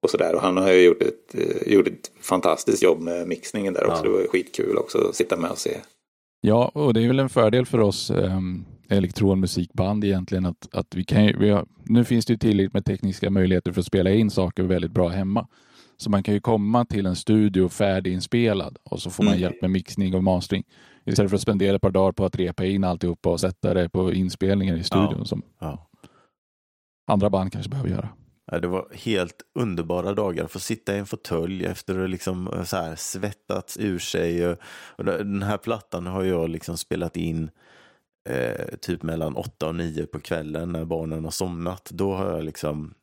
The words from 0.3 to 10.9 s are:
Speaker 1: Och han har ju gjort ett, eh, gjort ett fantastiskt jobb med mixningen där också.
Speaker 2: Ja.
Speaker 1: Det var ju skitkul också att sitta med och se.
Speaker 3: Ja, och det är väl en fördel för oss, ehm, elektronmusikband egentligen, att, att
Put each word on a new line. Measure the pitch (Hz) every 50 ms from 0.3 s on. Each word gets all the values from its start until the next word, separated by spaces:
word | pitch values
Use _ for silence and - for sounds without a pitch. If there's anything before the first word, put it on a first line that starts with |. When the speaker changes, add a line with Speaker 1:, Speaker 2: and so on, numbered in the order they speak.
| 85
Speaker 1:
Och | 87
han | - 92 92
har | 95 95 95
ju | 92 90
gjort | 90 87 82 -
ett, | - - - - _ - -
eh, | - - - - - - -
gjort | 107 95 90 -
ett | 90 - - - _ -
fantastiskt | - - 92 90 - 85 78 - - - - -
jobb | - 90 80 82
med | 82 85 85 87 87 90
mixningen | 85 - - - - 107 98 95 90
där | - -
också. | - 82
Speaker 2:
Ja. | 82
Speaker 1:
Det | - 101
var | 98 95
ju | 92 92
skitkul | - 92 - - - - - - 101
också | 101 - - - - - 92
att | -
sitta | - - - -
med | 87 82 85
och | - -
se. | - - - - - _ _ _ _ _ _ _ _ _ _ _
Speaker 3:
Ja, | - 107 107 117 123 - _
och | 147 151 135 113
det | 113 113
är | 120
väl | 127 135
en | 135 127
fördel | - 127 113 107 113 127 123
för | - - 117
oss, | 110 101 95 - - -
ehm, | - 87 95 92 92 95 92 92 92 85 85 - - _ _ _
elektronmusikband | 101 101 92 90 - - 107 98 95 92 95 87 - 90 87 - _ - 92 95 104 107 104
egentligen, | 101 98 92 92 - 95 92 92
att, | 87 85 _ - - -
att | 92 - _